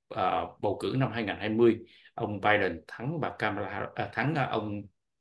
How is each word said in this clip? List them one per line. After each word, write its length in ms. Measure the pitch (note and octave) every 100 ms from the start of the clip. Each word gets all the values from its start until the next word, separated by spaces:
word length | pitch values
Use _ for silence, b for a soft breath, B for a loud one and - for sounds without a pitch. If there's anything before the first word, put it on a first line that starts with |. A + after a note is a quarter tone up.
| _
ờ, 380 | A2 F#2 F2+ E2+ -
bầu 180 | G#2 F#2
cử 120 | G2 C3
năm 160 | C3
hai 120 | A2+
nghìn 120 | G2+ F2
hai 100 | G#2+
mươi, 300 | A2 A#2 A2 B B B
ông 260 | - A2 G#2
Biden 400 | G#2+ G#2 F#2 E2 -
thắng 320 | - B2 E3
bà 100 | G2 -
Kamala, 500 | G#2 G2+ F#2+ G2+ G#2
à, 160 | - G2+
thắng, 220 | - C3
à, 140 | D#3+ -
ông, 320 | A2+ G#2 G#2 G2+ _ _ _